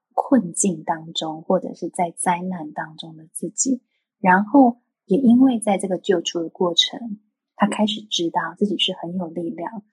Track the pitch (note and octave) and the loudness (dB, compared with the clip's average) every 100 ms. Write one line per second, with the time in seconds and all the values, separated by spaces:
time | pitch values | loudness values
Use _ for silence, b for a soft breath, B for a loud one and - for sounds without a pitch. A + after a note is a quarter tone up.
0 | _ - - B3+ E3+ - G3+ D#3+ E3 E3 | _ -6 2 2 2 -2 -2 -2 -4 -6
1 | D#3+ - D#3+ D#3+ E3 F#3 - - E3+ - | -6 -8 -8 -8 -2 -2 -2 -8 -8 -4
2 | E3+ - - F3 F#3 F3+ D3+ D#3+ D#3+ D#3+ | -6 -2 -4 -2 -4 -8 -10 -10 -12 -14
3 | E3 D#3+ D#3+ - F3 - C4 B3 - _ | -18 -18 -18 -12 -10 -4 -2 -2 -6 _
4 | _ _ F#3 F#3 G#3 C#4+ B3 - _ _ | _ _ 2 4 4 6 6 4 _ _
5 | _ G#3 B3+ A#3+ C4 A3+ G#3 F#3 F#3+ F3 | _ 4 6 8 6 4 0 0 0 -4
6 | - F3+ E3+ F3 E3 - F3+ E3+ - F#3 | 0 0 0 -6 -6 -2 0 2 0 -2
7 | A#3 G#3 _ _ _ - G#3 - G#3 G#3+ | -10 -12 _ _ _ -2 -2 2 -2 -2
8 | - - E3 F3 D#3+ E3+ G#3 F3 - F#3 | -6 -4 -2 -4 -6 -2 -2 -2 -4 -6
9 | E3+ F#3 E3 E3+ E3 - - G#3+ - | -8 -8 -6 -8 -8 -8 -10 -12 -16